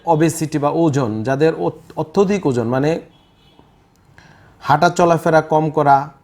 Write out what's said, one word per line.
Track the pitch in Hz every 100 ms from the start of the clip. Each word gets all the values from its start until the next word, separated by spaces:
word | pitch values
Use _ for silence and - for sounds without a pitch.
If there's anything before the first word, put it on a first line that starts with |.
| -
ওবেসিটি | 160 165 147 156 156
বা | 143
ওজন, | 151 165 139 120 107
যাদের | 110 139 156
অত-, | 160 170 - - -
অত্যধিক | 156 196 196 202 151
ওজন, | 120 113
মানে | 131 147 165 - _ _ _ _ _ _ _ _ _ _ - - _ - _
হাঁটা | - 147 170
চলাফেরা | 175 170 160 170 160
কম | 156 156 156
করা, | 151 143 139 143 -